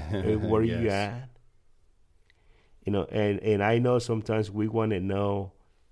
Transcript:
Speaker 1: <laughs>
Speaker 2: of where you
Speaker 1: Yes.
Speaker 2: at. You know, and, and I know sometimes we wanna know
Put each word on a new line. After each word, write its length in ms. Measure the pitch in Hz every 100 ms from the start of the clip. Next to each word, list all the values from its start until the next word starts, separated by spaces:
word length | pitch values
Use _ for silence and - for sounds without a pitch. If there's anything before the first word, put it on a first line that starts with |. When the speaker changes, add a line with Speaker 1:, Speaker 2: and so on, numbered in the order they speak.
| 80
Speaker 1:
<laughs> 40 |
Speaker 2:
of 300 | 104 95 107
where 200 | 107 110
you 160 | 113 113
Speaker 1:
Yes. 140 | 113
Speaker 2:
at. 360 | 98 101 120 135 - - _ _ _ _ _ _ _ _ _ _ - _ -
You 80 | -
know, 120 | 101 -
and, 260 | 107 104 98
and 220 | 110 104
I 160 | 101 117
know 200 | 123 123
sometimes 500 | 117 110 107 110 101
we 160 | 104 110
wanna 320 | 113 110 98
know 540 | 95 98 101 101 95 - _ _ _